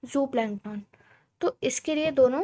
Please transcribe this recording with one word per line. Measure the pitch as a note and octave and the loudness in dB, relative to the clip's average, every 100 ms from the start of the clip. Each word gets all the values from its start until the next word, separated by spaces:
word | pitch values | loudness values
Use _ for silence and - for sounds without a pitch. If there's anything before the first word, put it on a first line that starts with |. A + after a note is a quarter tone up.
| B3 | -4
जूप्लैंक्टन। | C#4 C4+ B3+ A3+ G#3 G#3 G#3 G3+ _ _ _ _ _ | -2 0 0 -2 -4 -10 -12 -14 _ _ _ _ _
तो | F4+ - | -4 -2
इसके | - - - D4+ | -4 -4 -2 0
लिए | D#4 | 0
दोनों | C4+ B3+ C4+ | 4 4 4